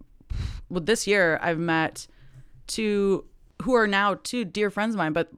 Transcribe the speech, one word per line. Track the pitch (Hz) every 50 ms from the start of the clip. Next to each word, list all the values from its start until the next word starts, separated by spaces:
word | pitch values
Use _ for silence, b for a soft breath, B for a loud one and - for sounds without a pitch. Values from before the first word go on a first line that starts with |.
| - - - - - - B B B B B B B -
well, | - 180
this | 160 147 220 226 - 202
year, | 202 202 185 165 156 -
I've | - 170 170 160
met | 170 170 165 160 160 - - - - b b b b b b b b b b b - -
two | - - 220 214 208 202 202 196 190 170 - - - - - - _ -
who | - 165 262
are | 240 220 208
now | 202 196 202 208 190
two | - - - - 247 233
dear | 175 - 208 208 202
friends | - - 208 220 226
of | 202
mine, | 170 156 151
but | 170 165 - -